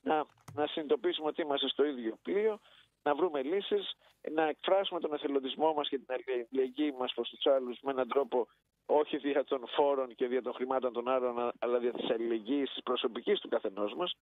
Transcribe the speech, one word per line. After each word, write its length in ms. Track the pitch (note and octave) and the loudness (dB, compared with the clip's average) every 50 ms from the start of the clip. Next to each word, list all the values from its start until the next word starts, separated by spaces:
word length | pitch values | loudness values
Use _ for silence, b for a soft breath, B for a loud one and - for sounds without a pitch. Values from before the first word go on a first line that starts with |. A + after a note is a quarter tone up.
να, 260 | _ - D#3+ D3+ C#3+ - _ _ _ - - | _ 2 2 2 0 -2 _ _ _ -12 -4
να 120 | D3 D3+ | -2 -2
συνειδητοποιήσουμε 600 | D3 - - D#3 C3+ D3+ C3 A#2 F3+ D#3+ D#3 D#3 D3+ | -2 -2 -6 0 2 0 2 2 -2 -2 0 -2 -4
ότι 140 | D3+ - E3+ | -2 -2 -2
είμαστε 260 | D3 C#3+ C#3 C3+ C3 | -2 0 0 0 -2
στο 160 | C3 - C#3 | 2 2 2
ίδιο 340 | D3+ C#3+ B2 A#2 A2+ A2 - _ | 2 2 -2 -4 -4 -6 -4 _
πλοίο, 380 | - E3+ G3+ G#3+ A3 G#3 G#3 b b b b b b b _ _ | 0 0 2 2 2 0 -2 b b b b b b b _ _
να 120 | D3 D3 | 0 2
βρούμε 280 | C#3 F3 F3+ D3+ C#3+ C3 | 2 2 0 0 -2 -2
λύσεις, 500 | C#3 F3+ G3+ G3 - G#3 G#3 F#3+ - - b b b b _ _ - | 0 -2 -2 0 0 0 0 0 -2 -10 b b b b _ _ -4
να 180 | D3+ D#3 D#3+ D3+ | 0 2 2 2
εκφράσουμε 520 | C#3+ _ - - F#3+ G3 G3 F#3+ F#3 E3+ | 0 _ 2 2 4 4 4 0 -2 -2
τον 140 | D3+ D#3 D3+ | -2 -2 -4
εθελοντισμό 580 | D3 - D3 C#3 C#3 C3 C3 - - D3 D#3+ D#3+ | -2 -2 0 0 0 0 0 -2 2 2 2 4
μας 160 | D3 C#3+ - | 2 0 0
και 100 | - C3 | -2 -4
την 80 | A#2 - | -4 -4
αλληλεγγύη 840 | B2+ B2 B2 - B2+ B2 A#2+ - C3 C3 C3 B2+ B2+ - D3+ D3+ C3+ B2+ | -6 -6 -2 -2 -2 -2 -2 -2 0 0 0 0 2 0 0 0 0 -2
μας 140 | B2+ B2 - | -4 -2 -2
προς 140 | - A#2 - | -4 -4 -6
τους 180 | - - - | -6 0 2
άλλους 320 | D#3 C#3 C3+ B2+ B2 A#2+ - - | 4 4 4 2 -2 -8 -6 -4
με 80 | C#3 | -4
έναν 180 | C#3 B2+ C3 A#2 | 0 0 0 2
τρόπο 400 | - - C#3 A#2 - B2+ A2+ b b b b _ _ _ _ | 2 0 0 2 0 0 0 b b b b _ _ _ _
όχι 300 | - C3+ D3 D3+ - - | 2 2 2 2 2 -2
δια 280 | D3 C#3 C#3+ C#3 C#3+ C3 | -4 -2 0 0 0 0
των 220 | - C#3 C3 A#2+ | 0 -2 -4 -4
φόρων 480 | A2+ - - D3 C#3+ C#3+ C3+ C3 B2 A2+ | -4 2 2 4 4 4 2 0 -4 -2
και 120 | - C3 | -2 -2
δια 160 | B2 B2 C3 A2 | 0 0 0 -2
των 100 | B2 A#2 | -2 -4
χρημάτων 400 | - B2+ B2+ C3 C3 A#2+ B2+ A2+ | -4 -2 0 0 0 0 0 -2
των 160 | A#2 A#2+ B2+ | -2 0 2
άλλων, 300 | C3 C3 B2 B2 A#2+ A#2+ | 2 2 2 0 0 0
α-, 120 | A#2+ A#2+ - - | -2 -2 -2 -2
αλλά 200 | - A#2+ A#2+ B2 | -2 0 0 2
δια 140 | A#2 B2 A2+ | 2 0 -2
της 180 | - - - | -2 -2 -2
αλληλεγγύης 600 | B2 A2+ A#2 A#2 A2+ A2+ G#2 A2 C#3 C#3+ C3+ B2+ - | -2 -2 0 0 -2 -2 -2 -2 0 0 0 -2 -4
της 100 | - - | -8 -4
προσωπικής 580 | - B2+ B2 - C3 A2 - - - G#3 F3+ | -4 -2 0 -2 -2 -4 -4 -2 0 0 0
του 80 | - A2 | 0 -4
καθενός 460 | A#2+ A2+ - G#2+ F#2+ G2+ G#2 G#2 F#2+ | -4 -2 -2 -4 -4 -2 -4 -4 -2
μας 200 | - F3+ F3+ - _ | -4 -6 -6 -6 _